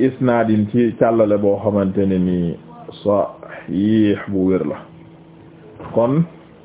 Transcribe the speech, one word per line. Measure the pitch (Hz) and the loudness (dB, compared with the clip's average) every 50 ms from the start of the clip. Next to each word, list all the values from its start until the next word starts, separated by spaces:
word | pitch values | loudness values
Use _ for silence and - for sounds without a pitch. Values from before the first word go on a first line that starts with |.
| 127 | 2
isnaadin, | 131 131 - 127 123 117 117 110 110 110 107 104 104 | 0 0 0 0 2 2 2 2 2 0 0 0 0
ci | - 120 120 113 - - | 0 0 0 0 2 2
càllale | 127 113 117 117 110 101 104 | 2 2 4 4 2 2 2
boo | 101 104 101 101 98 113 | 2 2 0 0 0 0
xamante | 104 104 101 98 95 92 101 98 | 0 0 0 0 0 0 0 0
ne | 95 95 | 2 0
ni | 92 90 92 90 90 87 85 - - - - - - - - - - - | 0 0 0 0 0 -2 -4 -4 -8 -12 -20 -20 -20 -20 -20 -16 -4 -2
sahih, | 101 101 98 - - - - - - - - - 80 80 95 101 107 110 110 107 104 98 98 - | 0 0 0 0 -2 -8 -14 -18 -18 -18 -16 -10 -6 -2 -2 0 2 2 4 4 2 0 -2 -4
bu | 101 98 95 92 92 | -4 -2 0 2 2
wér | 92 87 76 | 2 0 -2
la. | 73 - - - - - - - - - - - - - - - - - - - - - - - - - | -4 -6 -8 -14 -18 -20 -20 -20 -20 -20 -20 -20 -20 -20 -20 -20 -20 -20 -20 -20 -20 -20 -18 -16 -4 0
Kon | 113 117 123 139 160 170 - - - - - - - | 0 2 2 2 0 0 -2 -6 -16 -20 -20 -20 -20